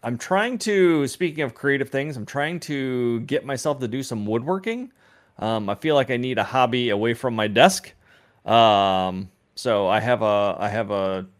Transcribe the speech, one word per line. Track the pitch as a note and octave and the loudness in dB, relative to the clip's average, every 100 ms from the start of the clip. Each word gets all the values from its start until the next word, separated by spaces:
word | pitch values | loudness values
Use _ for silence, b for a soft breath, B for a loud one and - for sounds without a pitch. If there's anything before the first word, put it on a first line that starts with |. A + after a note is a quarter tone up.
I'm | A#2 A#2+ | -6 -8
trying | - F#3+ A3+ B3+ | -2 -2 0 -4
to, | - G3+ F3+ D#3+ C#3 | -2 2 4 4 0
speaking | - F3+ D#3 | -2 -6 -4
of | C#3 | -6
creative | - D3 C#3 C3+ | -4 -2 0 -2
things, | C#3 C#3+ C3 | -4 -4 -8
I'm | G#2 | -8
trying | C#3+ D3 F3 | -6 -4 -6
to | - C#3+ C3+ B2+ A#2+ A#2 | -6 -6 -4 -2 -2 -2
get | C#3 C#3+ | -2 -4
myself | C3+ C3 D#3 C3+ | -4 -4 -2 -4
to | B2 | -4
do | B2+ | -6
some | C3 A2+ G#2 | -6 -6 -2
woodworking. | A2+ C3 F#3+ F#3+ A#3 B3 b b b b - | -4 -2 -4 -4 -8 -10 b b b b -8
Um, | G#2+ A2+ G2+ | -2 -2 -2
I | |
feel | A2 D#3 | -4 2
like | C#3+ B2+ | 2 2
I | A#2+ | -2
need | B2+ A#2+ | -2 -2
a | |
hobby | G2+ C3 B2 B2 B2 | 0 2 2 2 0
away | G#2 A2+ | 0 0
from | A#2 C3 | -2 -4
my | A2+ G#2+ | -2 0
desk. | G2+ E3+ - - _ b b b b | 6 6 6 -10 _ b b b b
Um, | - A2+ A2+ G#2 G2 F#2+ F#2 F#2 F#2+ _ _ | 2 6 8 6 4 2 0 -4 -10 _ _
so | - B2 G#2+ F#2+ | -8 -2 2 2
I | G#2+ | 2
have | A2+ A#2+ | 2 0
a, | A2 G#2 G2+ F#2 | 2 2 0 -2
I | G#2 | -4
have | G#2+ G#2 | -4 -2
a | G2+ F#2+ F#2+ F#2 | -2 -2 -4 -8